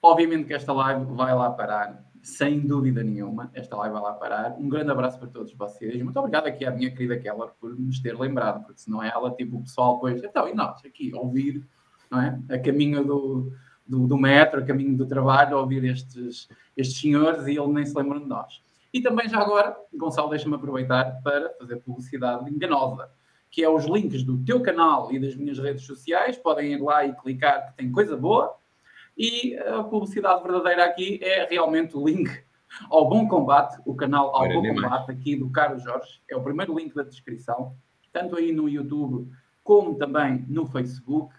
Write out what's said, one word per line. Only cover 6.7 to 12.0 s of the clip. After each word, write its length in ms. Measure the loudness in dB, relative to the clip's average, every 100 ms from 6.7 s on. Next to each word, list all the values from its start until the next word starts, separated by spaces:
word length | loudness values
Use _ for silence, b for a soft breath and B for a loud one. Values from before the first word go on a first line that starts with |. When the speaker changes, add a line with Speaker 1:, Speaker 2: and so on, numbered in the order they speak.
Speaker 1:
minha 200 | -4 -4
querida 260 | -4 -4 -4
Keller 300 | -6 -8 -10 _
por 180 | -14 -6
nos 220 | -4 -4
ter 180 | -4 -4
lembrado, 460 | -4 0 0 -2
porque 160 | -8 -20
senão 220 | -8 -6
ela, 280 | -4 -4 -4
tipo, 280 | -6 -8 -8
o 40 |
pessoal 320 | -10 0 2
depois, 280 | 2 0 -4
"Então, 260 | -4 -2 -2
e 60 |
nós 300 | -2 -4 -6
aqui, 280 | -20 -10 -8
ouvir, 480 | -6 -4 -2 -2 -4 -10 b b b